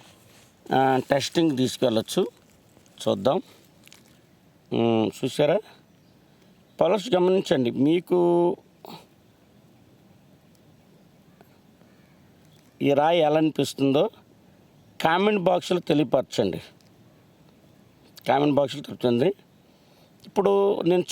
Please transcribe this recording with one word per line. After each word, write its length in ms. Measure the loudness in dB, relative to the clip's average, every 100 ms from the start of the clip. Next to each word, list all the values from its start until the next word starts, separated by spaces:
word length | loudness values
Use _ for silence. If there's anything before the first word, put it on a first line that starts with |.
| -6 -20 -20 -20 -20 _ -4 0
ఆ, 240 | 2 0 0
టెస్టింగ్కి 440 | -2 -2 0 0 0
తీసుకెళ్ళొచ్చు. 720 | -2 -2 0 0 -2 -2 -4 -6 _ _ _ _ _ -8 -4
చూద్దాం. 340 | -2 -2 -2 -4 -18 _ _ -20 -20 -20 _ _ _ _ _ _
మ్మ్, 520 | -2 0 0 -2 -4 -6
చూసారా? 340 | -2 0 0 -4 -18 _ _ _ _ _ _ _ _ _ -2
ఫాలోవర్స్ 300 | 0 0 0 0
గమనించండి, 560 | 2 0 0 0 0
మీకు 880 | 0 0 0 0 0 2 2 0 -4 -10 _ -20 -20 -20 _ _ _ _ _ _ _ _ _ _ _ _ _ _ _ _ _ _ _ _ _ _ -20 _ _ _ _ _ _ _ _ _ _ _ _ _ -4
ఈ 120 | 0
రాయి 260 | 2 2 2
ఎలా 180 | 2 2
అనిపిస్తుందో 720 | 0 -2 -4 -2 0 2 0 -4 _ _ _ _ _ _ _ -4
కామెంట్ 400 | 0 2 0 0
బాక్స్లో 380 | 0 0 0 -4
తెలియపరచండి. 840 | 0 0 2 0 -2 -2 -2 -4 -12 -20 _ _ -20 _ _ _ _ _ _ _ _ _ _ -8 -2
కామెంట్ 280 | 0 2 0
బాక్స్లో 260 | -2 -4
తెలుపుతుంది. 520 | -14 -4 0 2 0 -2 _ _ _ _ _ _ _ _ -8
ఇప్పుడు 560 | -2 0 2 2 0
నేను 220 | 0 0 0